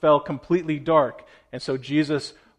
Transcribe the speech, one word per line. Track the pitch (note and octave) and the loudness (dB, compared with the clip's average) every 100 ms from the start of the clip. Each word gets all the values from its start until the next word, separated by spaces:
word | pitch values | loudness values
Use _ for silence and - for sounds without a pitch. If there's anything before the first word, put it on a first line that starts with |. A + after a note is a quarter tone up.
fell | D#3 D3 | 2 2
completely | D#3+ C#3 - F3 D#3+ D3 | 0 -8 -2 -2 -2 -4
dark. | C3+ D#3+ B2 - - - _ | 2 2 2 -2 -20 -20 _
And | B2+ | -10
so | - C3+ | -6 -6
Jesus | B2 D3 D3 D3 - - _ | -2 0 0 -2 -6 -16 _